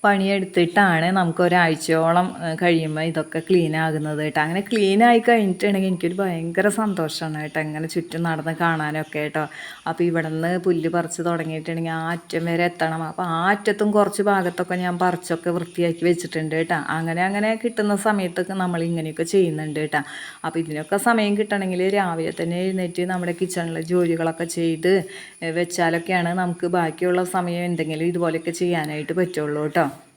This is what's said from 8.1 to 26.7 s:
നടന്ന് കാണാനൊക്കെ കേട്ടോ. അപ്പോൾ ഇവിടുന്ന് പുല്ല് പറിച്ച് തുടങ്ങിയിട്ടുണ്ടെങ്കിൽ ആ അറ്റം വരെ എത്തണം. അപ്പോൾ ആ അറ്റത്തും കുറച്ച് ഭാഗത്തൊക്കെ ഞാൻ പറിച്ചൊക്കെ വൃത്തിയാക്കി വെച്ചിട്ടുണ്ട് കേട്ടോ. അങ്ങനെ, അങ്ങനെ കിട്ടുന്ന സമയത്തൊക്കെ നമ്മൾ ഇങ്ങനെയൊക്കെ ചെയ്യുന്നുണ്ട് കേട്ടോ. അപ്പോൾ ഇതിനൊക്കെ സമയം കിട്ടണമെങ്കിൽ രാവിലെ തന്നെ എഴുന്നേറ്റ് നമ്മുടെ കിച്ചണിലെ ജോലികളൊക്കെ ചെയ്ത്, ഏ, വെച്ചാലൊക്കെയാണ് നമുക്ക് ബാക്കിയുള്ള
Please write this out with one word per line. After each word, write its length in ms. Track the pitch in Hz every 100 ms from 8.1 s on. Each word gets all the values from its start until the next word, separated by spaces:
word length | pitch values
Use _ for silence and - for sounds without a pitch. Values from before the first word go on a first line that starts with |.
| 165
നടന്ന് 320 | 170 156 151
കാണാനൊക്കെ 600 | 160 170 160 151 151 151
കേട്ടോ. 280 | 156 151 156 151 - - - -
അപ്പോൾ 180 | 165
ഇവിടുന്ന് 460 | 175 165 160 160 165 180
പുല്ല് 300 | 180 170 160
പറിച്ച് 340 | 170 170 -
തുടങ്ങിയിട്ടുണ്ടെങ്കിൽ 720 | 170 170 160 160 160 165 165
ആ 180 | 160 160
അറ്റം 340 | 170 - 165
വരെ 200 | 170 165
എത്തണം. 380 | 175 - 160 160
അപ്പോൾ 220 | 160 - 180
ആ 140 | 165 180
അറ്റത്തും 400 | 202 214 208 208
കുറച്ച് 320 | 208 196 -
ഭാഗത്തൊക്കെ 540 | 208 196 180 175 180 180
ഞാൻ 220 | 180 175
പറിച്ചൊക്കെ 520 | 180 175 - 170 175
വൃത്തിയാക്കി 540 | 175 170 - 170 165
വെച്ചിട്ടുണ്ട് 500 | 175 170 175 160 156 160
കേട്ടോ. 220 | 165 165 -
അങ്ങനെ, 340 | 160 165 165
അങ്ങനെ 280 | 185 202 214 226
കിട്ടുന്ന 400 | 240 226 208 202
സമയത്തൊക്കെ 580 | 214 208 180 175 175
നമ്മൾ 280 | 190 180 175
ഇങ്ങനെയൊക്കെ 420 | 170 170 156 143
ചെയ്യുന്നുണ്ട് 560 | 165 196 175 151 156 147
കേട്ടോ. 220 | 151 147 139 - - -
അപ്പോൾ 180 | 160 165
ഇതിനൊക്കെ 400 | 160 151 156 196
സമയം 360 | 233 226 208 208
കിട്ടണമെങ്കിൽ 480 | 214 202 190 180 185
രാവിലെ 460 | 202 185 165 160
തന്നെ 240 | 165 170 170
എഴുന്നേറ്റ് 420 | 185 190 180 180
നമ്മുടെ 300 | 180 185 175
കിച്ചണിലെ 500 | 170 185 180 170 165
ജോലികളൊക്കെ 680 | 160 180 175 165 165 160 170
ചെയ്ത്, 440 | - 165 160 180 190 - - - -
ഏ, 120 | 170
വെച്ചാലൊക്കെയാണ് 840 | 160 175 175 165 170 170 185 170
നമുക്ക് 320 | 180 180 175
ബാക്കിയുള്ള 540 | 175